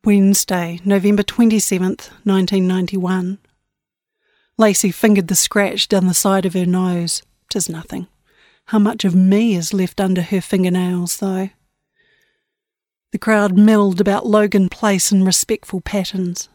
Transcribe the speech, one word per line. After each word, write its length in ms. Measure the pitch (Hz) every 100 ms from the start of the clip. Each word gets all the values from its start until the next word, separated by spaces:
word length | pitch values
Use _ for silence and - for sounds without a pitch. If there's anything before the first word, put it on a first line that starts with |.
| 220
Wednesday, 760 | 202 196 196 - 185 170 170
November 400 | 185 196 202 208
twenty-seventh, 840 | 196 - 233 214 - 185 185 - - - 208
nineteen 420 | 190 185 196 185
ninety-one. 720 | 185 180 196 180 185 180 196 _ _ _ _ _ _ _ _ _ _ _ -
Lacey 340 | 220 190 196
fingered 380 | - 220 202 170
the 60 | 185
scratch 520 | - 214 196 196 -
down 200 | 196 180
the 60 |
side 320 | 165 202 190 185
of 100 | 180
her 100 | 180
nose. 580 | 180 185 175 170 - _ _ _
"'Tis 200 | 208 -
nothing. 380 | 160 165 190 180 _ _ _ _ _ -
How 140 | 220
much 260 | 208 220 190
of 100 | 180
me 400 | 190 202 233 180
is 180 | 160
left 280 | 196 180 -
under 200 | 190 180
her 200 | 165 190
fingernails, 760 | - 190 180 180 180 180 175 -
though?" 340 | 196 185 190 _ _ _ _ _ _ _ _ _ _ _ _ _ _ _ _
The 40 | 208
crowd 400 | - 214 202 185
milled 440 | 208 214 202 180
about 240 | 202 202 -
Logan 420 | 214 208 202 185
Place 440 | - 214 190 -
in 120 | 196
respectful 560 | 190 180 - 220 - 185
patterns. 680 | - 208 185 190 180 175 -